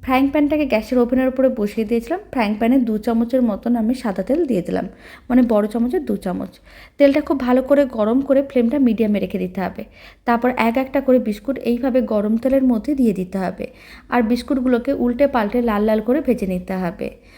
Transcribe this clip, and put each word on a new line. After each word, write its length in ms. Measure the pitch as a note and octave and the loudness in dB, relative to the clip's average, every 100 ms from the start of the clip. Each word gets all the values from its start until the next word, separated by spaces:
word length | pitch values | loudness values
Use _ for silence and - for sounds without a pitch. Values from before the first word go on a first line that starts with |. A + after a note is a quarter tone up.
ফ্রাইং 240 | - C4 C#4 | 0 0 2
প্যানটাকে 360 | D4+ D4 D4+ C#4+ | 2 0 0 0
গ্যাসের 260 | G#3+ A3 B3+ | -2 0 0
ওভেনের 260 | A#3+ B3+ C4 | 2 2 0
উপরে 160 | B3+ C4 A3+ | 2 0 2
বসিয়ে 280 | G3+ G#3+ A3 | -4 -4 -2
দিয়েছিলাম। 320 | A#3 A#3 F4+ G#4 | -2 -2 -8 -6
ফ্রাইং 200 | C4+ G#3 G#3 | -4 -2 0
প্যানে 200 | A3+ C4+ A#3 | 2 2 2
দু 60 | G#3+ | -2
চামচের 440 | G#3+ A3+ A#3 C4 | -2 -2 0 0
মতন 300 | A#3+ G3 A#3+ A#3+ | 0 -2 -2 0
আমি 180 | A3 | 0
সাদা 280 | B3+ A3+ - F#3 | -2 -4 -4 -2
তেল 120 | C#4+ D#4+ | -2 0
দিয়ে 160 | G#3 | -2
দিলাম, 240 | F3 F#3 F#3+ - - - _ | -2 -4 -6 -12 -20 -20 _
মানে 160 | B3 B3 | 2 4
বড় 120 | G#3+ G#3 | 2 0
চামচের 340 | A#3 A#3+ F#4 | -2 -2 -2
দু 100 | C#4+ G3 | -4 -6
চামচ। 360 | F#3 F3+ F#3 - - - - _ | -4 -6 -8 -14 -20 -20 -20 _
তেলটা 240 | C#4+ C#4 | 4 4
খুব 160 | D4 D4 B3 | 0 -2 2
ভালো 140 | B3+ | 0
করে 200 | C4 C#4+ C#4 A#3+ | 4 4 4 0
গরম 220 | G#3+ B3 | 0 0
করে 180 | C4+ C4+ C#4 | 2 2 2
ফ্লেমটা 300 | B3+ A#3 D4 B3+ | 0 0 2 2
মিডিয়ামে 320 | G#3 A3 G#3 | 2 0 0
রেখে 180 | F#3 - | -2 -4
দিতে 200 | F#3 F3+ | -6 -4
হবে। 220 | F3+ - - - - - | -6 -8 -16 -18 -20 -12
তারপর 260 | - A3+ B3 B3 | 0 2 2 0
এক 180 | A3+ A#3 | 0 0
একটা 220 | C4 C#4 | -2 -2
করে 180 | C#4 B3+ G#3+ | 2 2 2
বিস্কুট 300 | G#3 - C4 - | -6 -6 -6 -2
এইভাবে 280 | A#3+ C4+ B3+ G#3+ | -2 0 0 0
গরম 220 | G#3+ G#3 A3+ | -2 0 0
তেলের 280 | C4 C4+ | 2 2
মধ্যে 280 | C4 A3+ G#3 | 2 0 -2
দিয়ে 200 | C#4+ A#3+ F#3 | 0 2 0
দিতে 160 | F#3 F#3+ | -4 -4
হবে, 280 | F#3 F#3 - - - - - | -6 -6 -12 -14 -20 -20 -2
আর 120 | A#3+ A3 | 0 2
বিস্কুটগুলোকে 640 | A#3+ - C4+ B3+ A#3+ A#3+ C#4 | 0 0 -2 2 0 0 -2
উল্টে 240 | A#3+ A#3+ C#4+ | -2 2 2
পাল্টে 240 | C4+ G#3 B3 | 2 0 0
লাল 200 | A#3 G#3 G#3+ | 0 0 2
লাল 120 | A3 | 0
করে 180 | G#3+ C4+ | 0 -2
ভেজে 260 | D4 A3 F#3+ | 0 -2 -2
নিতে 280 | F3+ F3+ | -4 -4
হবে। 340 | F#3+ F3+ - - - - | -4 -4 -6 -10 -12 -20